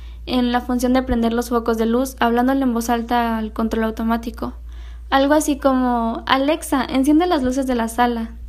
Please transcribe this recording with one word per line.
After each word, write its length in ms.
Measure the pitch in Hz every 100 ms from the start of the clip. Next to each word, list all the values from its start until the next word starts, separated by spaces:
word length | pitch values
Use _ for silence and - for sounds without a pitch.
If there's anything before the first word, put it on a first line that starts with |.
| - -
en 280 | - 254 247
la 100 | 247
función 320 | 240 247 247
de 80 | 254
prender 320 | 254 240 233
los 160 | 233 240
focos 260 | 240 233 226
de 80 |
luz, 320 | 226 240 262 -
hablándole 440 | 240 240 254 277
en 100 | 262
voz 160 | 233 233
alta 480 | 233 233 240 233 226
al 160 | 220
control 320 | - 226 226
automático. 720 | 220 220 226 233 233 - 240 - - - - - -
Algo 240 | 269 277
así 240 | 302 311 269
como, 640 | 277 262 254 240 226 247
"Alexa, 580 | - 269 277 320 - 277
enciende 440 | 226 262 269 302 359
las 160 | 330
luces 240 | 254 262 262
de 80 |
la 140 | 240 226
sala". 480 | 226 240 233 226 -